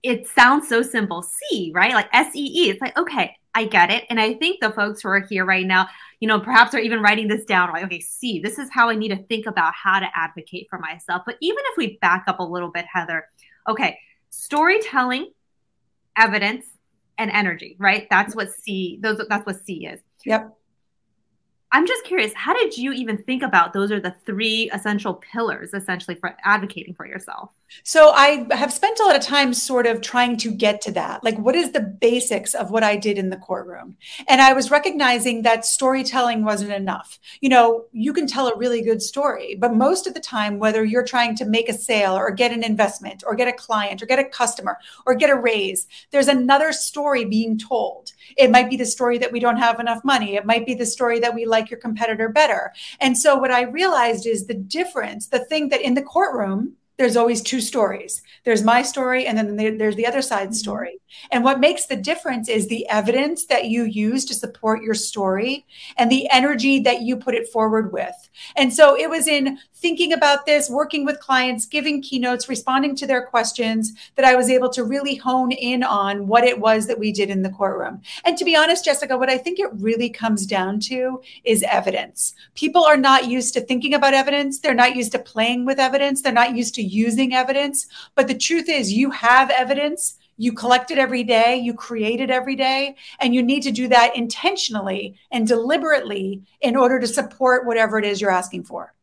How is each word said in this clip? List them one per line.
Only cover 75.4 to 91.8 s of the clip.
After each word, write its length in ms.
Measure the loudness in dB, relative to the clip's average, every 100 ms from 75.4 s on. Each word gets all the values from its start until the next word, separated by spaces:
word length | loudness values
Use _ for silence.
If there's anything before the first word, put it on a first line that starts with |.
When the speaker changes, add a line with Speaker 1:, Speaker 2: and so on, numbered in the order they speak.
| 0
Speaker 2:
in 320 | -2 -2 -2
on 440 | 0 0 0 -2 2
what 160 | 4
it 160 | 4 2
was 280 | 2 2 0
that 100 | -4
we 140 | -4
did 180 | -2 -2
in 140 | 0
the 80 | -4
courtroom. 500 | -2 -2 -2 -8 -10 -16 -4 -2
And 100 | 0
to 80 | 2
be 100 | 4
honest, 300 | 4 2 0
Jessica, 300 | -2 -2 -2
what 140 | 0
I 80 | 0
think 220 | -2 -4
it 100 | -6
really 360 | -2 -2 -2 -4
comes 380 | -4 -2 -2 0
down 320 | -2 -2 -4 -4
to 320 | -4 -4 -6 -14 -8
is 200 | 0 0
evidence. 680 | 2 0 0 -6 -8 -6 -6 -6 -20 -6
People 280 | 0 4 6
are 120 | 6
not 300 | 6 4 4
used 260 | -2 -2
to 80 | -4
thinking 320 | -2 -4 0
about 220 | 2 4 4
evidence. 440 | 2 0 -2 -2
They're 140 | 0
not 220 | 4 4 2
used 160 | -4
to 80 | -4
playing 460 | -6 -2 -2 0 -2
with 140 | 0
evidence. 420 | 2 2 0 0
They're 120 | 2
not 220 | 4 2 2
used 180 | -4 -4
to 60 |
using 540 | -4 0 0 2 2 0
evidence. 500 | 0 0 0 -4 -6 -14 -4 0
But 120 | 0
the 100 | 0
truth 300 | 0 -2 0
is, 240 | -2 0
you 200 | 0 0
have 400 | 2 6 6 6
evidence. 640 | 2 2 0 -2 -4 -6 -8 _ -4
You 140 | -4
collect 380 | -2 2 2 2
it 80 | 0
every 260 | 0 0
day, 340 | 2 4 4 2
you 180 | -2
create 440 | -6